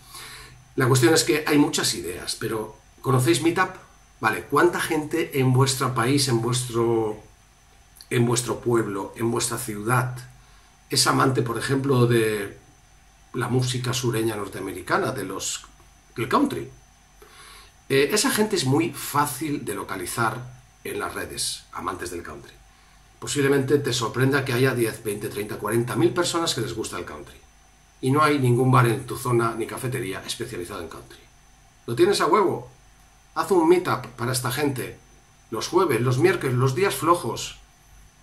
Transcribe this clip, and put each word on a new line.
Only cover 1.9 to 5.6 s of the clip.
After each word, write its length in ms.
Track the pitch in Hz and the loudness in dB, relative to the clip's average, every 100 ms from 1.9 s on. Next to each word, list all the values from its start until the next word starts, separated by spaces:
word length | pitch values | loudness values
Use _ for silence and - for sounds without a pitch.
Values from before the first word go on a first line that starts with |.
ideas, 440 | - 82 90 - - | -4 -6 -10 -8 -6
pero 340 | 147 110 110 - _ - | -6 -6 -8 -14 _ -8
¿conocéis 400 | 135 131 139 165 | 2 4 4 4
Meetup? 300 | 165 170 180 - - - _ - | 2 2 0 -4 -20 -20 _ -2
Vale, 260 | 110 98 | -2 -2
¿cuánta 360 | - 143 175 - | 0 4 4 2
gente 580 | - 370 147 165 165 139 | -2 -2 0 -2 -2 2
en 140 | 127 | 4
vuestro 420 | 127 | 4